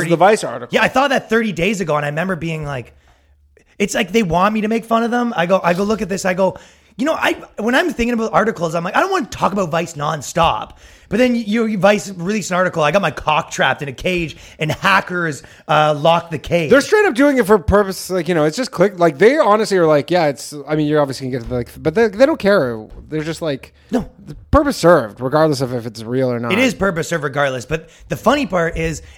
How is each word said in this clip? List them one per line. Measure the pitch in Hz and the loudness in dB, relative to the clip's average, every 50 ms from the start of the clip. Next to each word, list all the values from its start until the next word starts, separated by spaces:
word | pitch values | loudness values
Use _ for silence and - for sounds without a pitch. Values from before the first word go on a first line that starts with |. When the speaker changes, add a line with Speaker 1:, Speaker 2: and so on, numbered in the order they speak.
Speaker 1:
thirty | 160 165 | 4 2
Speaker 2:
the | 170 | 4
Vice | 151 175 202 220 - - | 6 6 6 4 4 0
article. | 127 120 123 120 117 185 | -6 -8 -8 -8 -2 0
Speaker 1:
Yeah, | 247 | 0
I | 220 - | 0 2
saw | - 254 285 277 | 2 2 2 2
that | 262 220 - - | 0 -2 -2 0
thirty | 214 233 226 220 | -2 0 0 -2
days | 170 165 165 208 226 180 | -2 -2 -2 -2 -2 -2
ago, | 190 151 147 | -2 -2 -2
and | 147 147 | -2 -2
I | 147 | -4
remember | 147 160 180 190 185 | -4 -4 -4 -4 -4
being | 147 160 165 160 156 151 | -6 -6 -6 -6 -6 -8
like, | 143 143 127 113 - _ _ _ _ _ _ _ _ _ _ _ _ _ _ _ _ _ - | -8 -8 -10 -10 -14 _ _ _ _ _ _ _ _ _ _ _ _ _ _ _ _ _ -4
it's | 202 - - | -4 -2 -2
like | - 220 165 | -2 -2 0
they | 185 233 | 0 0
want | 220 170 160 175 185 214 | 0 2 2 2 2 2
me | 220 220 | 0 0
to | 202 214 | -2 -2
make | 226 233 226 | -2 -2 -2
fun | - 226 226 233 | 0 0 0 0
of | 226 | 0
them. | 240 240 240 240 - | -2 -2 -2 -2 -2
I | 160 175 | -2 0
go, | 175 190 185 - | 2 0 0 2
I | 170 | 0
go | 180 175 208 | 0 0 0
look | 208 220 190 | -2 -2 -4
at | 214 170 | -4 -6
this, | 196 180 - | -6 -4 -4
I | 185 185 | -2 0
go, | 180 190 180 185 - - - _ _ _ _ - - | 0 0 -2 -2 -6 -18 -20 _ _ _ _ -10 -6
you | 254 | -4
know, | 311 302 | -4 -2
I, | - - 302 330 - - - - - | -2 -2 -2 -2 -4 -10 -18 -10 -6
when | 208 240 247 | -2 0 2
I'm | 294 359 330 | 2 0 0
thinking | 208 - 233 240 | -2 -2 -2 -2
about | 240 226 226 - - | 0 -2 -2 0 0
articles, | 165 214 226 180 156 170 165 160 | 2 2 0 -2 -2 -4 -4 -4
I'm | 170 170 | -4 -4
like, | 190 - | -2 0
"I | 247 | 0
don't | 339 381 | 0 2
wanna | 381 359 233 | 0 -2 -2
talk | - - - 175 190 196 | -4 -6 -4 -2 -2 0
about | 208 185 151 | -2 -4 -2
Vice | 156 165 175 - - | -2 -4 -4 -4 -6
nonstop." | 143 143 151 160 147 - - - 170 165 156 113 107 110 - - - - - - - _ - | -6 -4 -4 -4 -6 -8 -6 -2 0 0 0 0 -2 -8 -12 -16 -20 -20 -20 -20 -20 _ -4
But | - 220 | 0 2
then | 254 254 240 | 2 2 2
you, | 233 226 202 208 233 220 | -2 -2 -2 0 0 0
you | 220 214 185 | 0 0 2
Vice | 175 202 214 202 - 202 | 4 4 4 2 -2 -8
released | 196 175 165 190 214 220 165 - | -10 -8 -6 -4 -4 -4 -4 -2
an | 180 180 | 0 0
article, | 185 175 - 165 | 0 0 0 0
"I | 151 147 | 0 2
got | 156 202 | 2 2
my | 175 156 | 0 0
cock | 127 - - 156 151 143 - - | -4 -4 -2 0 0 0 -2 -4
trapped | - - 170 135 127 - | -2 0 0 0 0 -2
in | 147 139 | -4 -10
a | 120 | -10
cage | - - 185 180 175 170 139 - - - - - - | -6 -4 -4 -2 -2 -4 -6 -8 -14 -20 -18 -8 -6
and | 160 156 | -4 -4
hackers, | 143 - 170 196 190 196 196 - 180 180 170 160 139 - - - - - - | -4 -2 2 2 2 2 2 0 -4 -4 -4 -4 -4 -8 -12 -20 -20 -14 -4
uh, | - 151 151 151 151 151 143 | 0 2 4 4 2 2 2
locked | 151 165 165 170 165 - | 4 4 4 2 0 -4
the | 156 - | -10 -8
cage." | - - 160 170 160 131 | -6 -2 -2 0 2 4
Speaker 2:
They're | 233 277 | 4 4
straight | 269 - 427 427 415 | 4 4 2 4 4
up | 370 240 | 2 2
doing | 220 277 294 277 254 | 4 4 4 4 2
it | 208 | 4
for | 175 214 196 | 4 2 2
purpose, | 151 - 190 208 202 190 185 - - - | 4 2 2 2 2 2 -4 -10 -8 -4
like, | 185 185 156 175 | -4 -4 -2 0
you | 180 | 0
know, | 160 151 | 2 2
it's | 165 156 - | 0 0 -2
just | 262 - | -6 -4
click, | - - 180 208 196 175 | 0 2 2 2 2 2
like, | 170 170 143 135 | 2 2 4 6
they | 190 240 285 320 | 4 6 6 6
honestly | 277 202 208 220 214 - 196 180 | 4 4 4 4 2 2 2 4
are | 165 | 4
like, | 156 156 143 139 - | 4 4 2 2 2
"Yeah, | 175 175 160 | 0 2 2
it's," | 147 131 - - - 147 147 139 135 | 0 -2 -4 -10 -14 -14 -12 -6 -4
I | 156 | -2
mean, | 156 151 | 0 0
you're | 147 151 151 | 2 2 2
obviously | 143 135 123 - 135 127 | 2 0 -2 -8 -6 -6
gonna | 131 127 | -6 -6
get | 117 117 | -6 -6
the, | 127 | -6
like, | 123 117 - - 131 | -6 -6 -8 -10 -6
but | 131 156 156 | -4 -2 0
they, | 214 233 214 | 2 0 2
they | 185 208 269 | 4 2 2
don't | 302 320 - | 2 2 0
care. | - 196 202 190 139 123 117 110 107 - - - - - | 2 2 2 2 2 0 -4 -8 -12 -16 -18 -20 -14 -8
They're | 151 156 151 | -8 -6 -6
just | 160 156 - | -6 -6 -6
like, | 170 156 139 - - - _ _ _ - | -4 -6 -6 -6 -10 -18 _ _ _ -4
Speaker 1:
No. | - 240 - - - - | -4 -4 -4 -6 -14 -20
Speaker 2:
the | - - - - - - | -20 -18 -18 -14 -4 2
purpose | - 285 311 285 220 | 2 2 2 2 -2
served, | - - 170 180 147 117 104 101 104 | 2 6 6 6 6 4 -2 -8 -6
regardless | 123 131 139 151 160 156 143 123 | -4 0 2 4 4 4 2 0
of | 135 120 127 | -2 -4 -4
if | 120 110 | -6 -8
it's | 120 104 110 | -8 -12 -10
real | 110 113 123 131 131 127 | -8 -4 -2 -2 0 0
or | 123 117 | -2 -4
not. | 120 117 | -2 -2
Speaker 1:
It | 190 233 | 0 0
is | 262 247 170 | 0 0 0
purpose | - 196 196 170 165 156 - | 0 -2 -2 -2 -4 -4 -4
served | 170 160 143 | -6 -6 -6
regardless. | 147 127 143 143 135 131 127 110 | -4 -2 -2 -2 -2 -2 -6 -8
But | - 156 160 165 - _ - - - | -6 -8 -8 -8 -12 _ -20 -12 -10
the | 175 | -8
funny | - - 214 277 294 269 | -2 0 0 2 2 0
part | 170 185 175 165 170 170 | -2 -2 -2 -2 -2 -2
is, | 170 165 165 151 - - - - | -4 -4 -4 -6 -8 -12 -18 -16